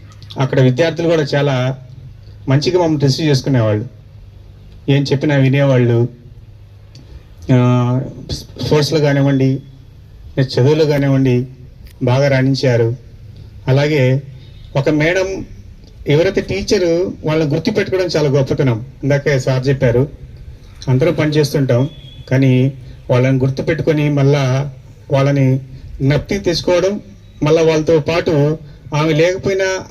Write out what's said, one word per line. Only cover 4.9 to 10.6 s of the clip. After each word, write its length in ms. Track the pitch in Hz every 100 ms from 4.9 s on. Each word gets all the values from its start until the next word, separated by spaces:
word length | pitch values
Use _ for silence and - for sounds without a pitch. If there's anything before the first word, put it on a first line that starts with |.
| 139
చెప్పినా 320 | 135 139 156 143
వినేవాళ్ళు. 720 | 135 143 139 127 120 117 123 - - - - - - - - - - - - - -
ఆ, 480 | 127 123 123 123 127 131 - -
స్పోర్ట్స్‌లో 680 | - - - 131 151 139 160
కానివ్వండి, 600 | 147 139 139 135 131 135 - - - - - - - -
చదువులో 460 | 131 -